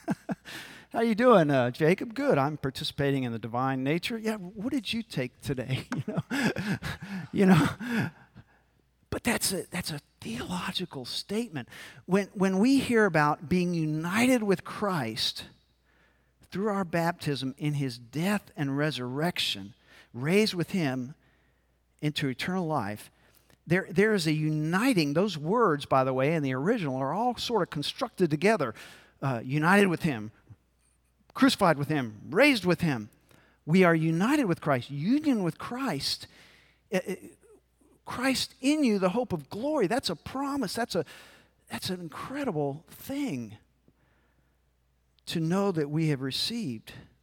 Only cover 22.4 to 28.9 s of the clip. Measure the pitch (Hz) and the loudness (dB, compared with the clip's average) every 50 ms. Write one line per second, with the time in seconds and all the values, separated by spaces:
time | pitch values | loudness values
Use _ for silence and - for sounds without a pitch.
22.4 | - - 180 190 180 156 156 143 104 98 107 107 - - _ _ _ _ _ _ | -4 -4 -2 -2 0 0 0 0 -2 -2 -6 -8 -12 -18 _ _ _ _ _ _
23.4 | _ _ _ _ - - 165 180 - - 208 156 202 220 214 196 156 160 151 156 | _ _ _ _ -2 0 0 0 0 0 2 4 4 4 4 2 2 2 0 2
24.4 | 156 156 156 151 151 156 170 190 233 269 262 180 156 143 143 160 190 220 180 151 | 2 0 0 0 0 0 0 2 2 4 4 4 4 2 2 2 2 0 -2 -4
25.4 | 143 156 202 247 233 196 151 143 139 - 143 135 131 131 131 127 131 143 165 165 | -2 0 2 4 4 4 2 2 0 2 2 4 4 4 2 2 2 2 2 2
26.4 | 143 135 131 127 139 180 247 240 180 143 127 131 135 135 151 196 233 247 240 - | 0 0 -2 0 0 0 0 0 0 -4 -4 -2 -2 -2 -2 -2 -2 -2 -4 -4
27.4 | - - 240 214 170 - - 156 143 - - - 269 233 _ - 190 160 147 151 | -4 -2 0 0 0 0 -4 -6 -6 -6 -6 -6 -6 -6 _ 0 0 2 2 2
28.4 | 143 202 226 214 147 117 104 - - - | 2 2 2 2 0 -4 -6 -10 -14 -20